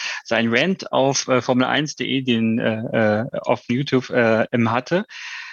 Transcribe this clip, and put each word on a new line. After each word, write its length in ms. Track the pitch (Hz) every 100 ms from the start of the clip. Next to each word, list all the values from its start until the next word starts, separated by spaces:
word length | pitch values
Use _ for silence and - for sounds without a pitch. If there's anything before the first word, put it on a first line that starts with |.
| - -
sein 240 | - 113 117
Rant 380 | 117 165 190 -
auf, 380 | 135 135 131 -
äh, 120 | 127
Formel 260 | 120 127 127
eins 280 | 127 151
punkt 160 | - 123
de, 120 | 131
den, 360 | 127 117 113 113
äh, 600 | 113 110 120 123 107 104
äh, 180 | 120 -
auf 240 | - 120 -
YouTube, 420 | 120 143 131 123
äh, 360 | 123 113 110 117
ähm, 220 | 123 113
hatte, 320 | 117 - 175 226 - - - -